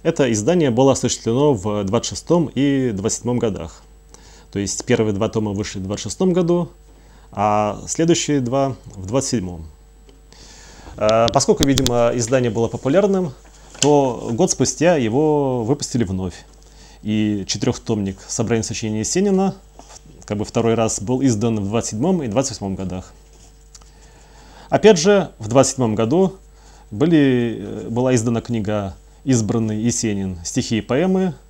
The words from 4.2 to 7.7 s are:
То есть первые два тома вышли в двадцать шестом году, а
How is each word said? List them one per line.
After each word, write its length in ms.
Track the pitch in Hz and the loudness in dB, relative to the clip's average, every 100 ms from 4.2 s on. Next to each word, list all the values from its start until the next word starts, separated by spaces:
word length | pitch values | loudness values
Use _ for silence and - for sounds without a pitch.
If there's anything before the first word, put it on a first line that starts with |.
| - - - | -20 -20 -10
То 80 | 101 | -6
есть 260 | 98 - - | -4 -6 0
первые 260 | 117 110 | 2 2
два 160 | 104 110 | 0 -2
тома 240 | 113 107 | -2 -4
вышли 260 | 98 101 101 | -4 -6 -8
в 60 | |
двадцать 180 | 95 101 | -8 -8
шестом 300 | 104 - 190 | -8 -2 0
году, 360 | 180 170 175 170 - - - - - - | 2 2 0 -2 -10 -20 -20 -20 -20 -14
а 500 | 104 104 104 104 | -2 0 2 0